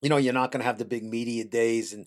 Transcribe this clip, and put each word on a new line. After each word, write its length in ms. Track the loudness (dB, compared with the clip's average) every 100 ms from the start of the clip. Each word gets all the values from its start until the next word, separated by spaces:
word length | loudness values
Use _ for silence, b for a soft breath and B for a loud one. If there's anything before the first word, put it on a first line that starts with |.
you 80 | 2
know, 80 | 4
you're 160 | 4
not 180 | 2 0
gonna 120 | 0
have 120 | -2 -2
the 80 |
big 200 | -4 -6
media 420 | -4 -4 -4 -4 -2
days, 480 | 2 2 2 -2
and, 120 | -10